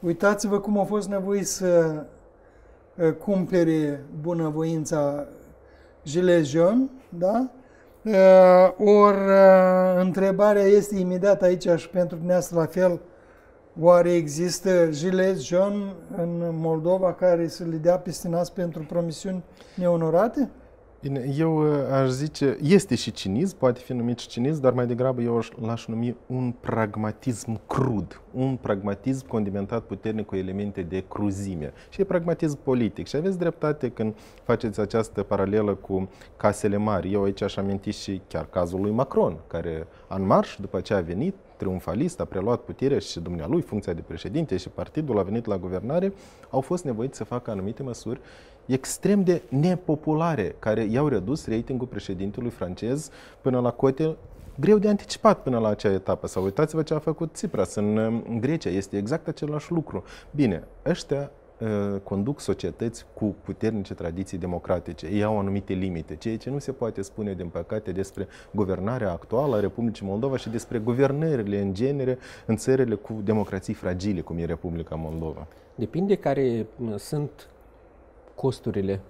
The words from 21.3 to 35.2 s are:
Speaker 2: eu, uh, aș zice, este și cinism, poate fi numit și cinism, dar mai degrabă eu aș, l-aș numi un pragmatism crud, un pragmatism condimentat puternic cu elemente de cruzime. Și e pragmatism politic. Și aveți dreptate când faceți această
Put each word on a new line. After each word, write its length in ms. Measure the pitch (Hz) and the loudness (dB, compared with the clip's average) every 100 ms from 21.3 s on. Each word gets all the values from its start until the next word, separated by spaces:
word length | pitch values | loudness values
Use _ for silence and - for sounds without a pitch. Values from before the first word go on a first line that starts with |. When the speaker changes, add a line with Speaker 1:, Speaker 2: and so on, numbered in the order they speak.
| 139 | 0
Speaker 2:
eu, 180 | 160 160 | 2 4
uh, 340 | 151 147 135 | 2 2 2
aș 160 | 135 131 | 2 2
zice, 480 | 127 151 - 139 120 | 0 -4 0 0 2
este 320 | 143 196 - | 6 6 6
și 160 | 170 - | -2 -2
cinism, 480 | - - 98 190 - | -6 -2 0 -2 2
poate 220 | 131 120 | 2 2
fi 120 | - | -4
numit 260 | 127 117 120 | -4 -2 -4
și 100 | - | -6
cinism, 320 | - 127 156 | -4 -2 2
dar 120 | 127 | 2
mai 140 | 123 123 | 2 0
degrabă 360 | 120 127 127 | 0 -2 0
eu 140 | 120 117 | -2 -2
aș, 120 | 110 - | -4 -8
l-aș 260 | 110 117 - | -6 -6 -6
numi 300 | 113 120 117 - | -4 -4 -6 -8
un 280 | 127 123 120 | -4 -4 -6
pragmatism 1000 | - 113 110 104 107 107 - 113 - 110 - | -4 0 0 -2 -6 -4 -6 -6 -6 -8 -4
crud, 540 | - 131 110 85 - - | -2 0 -2 -6 -12 -14
un 240 | - 131 127 | -4 -2 -2
pragmatism 640 | - 104 101 101 - 135 127 | -2 -2 -2 -4 -4 -4 -4
condimentat 560 | 117 101 98 98 117 | -4 -2 -4 -4 -6
puternic 440 | 113 95 110 110 104 | -6 -8 -6 -6 -4
cu 100 | 95 | -6
elemente 460 | 92 95 104 98 | -4 -6 -6 -6
de 220 | 87 92 95 | -6 -6 -6
cruzime. 640 | - 104 98 101 90 73 - - | -4 -4 -2 -6 -6 -8 -12 -20
Și 120 | - | -4
e 40 | |
pragmatism 540 | 196 185 170 165 160 139 | -2 0 -2 -2 -2 -4
politic. 440 | - 127 113 - 85 | 0 0 0 -2 -6
Și 100 | 139 | -4
aveți 220 | 180 185 | -2 -2
dreptate 500 | 175 160 151 147 123 | -2 -2 -4 -2 -4
când 260 | 117 110 107 - - | -4 -6 -6 -16 -20
faceți 380 | - 117 117 101 | -2 -2 0 -4
această 420 | 104 113 107 - | -2 0 -2 -4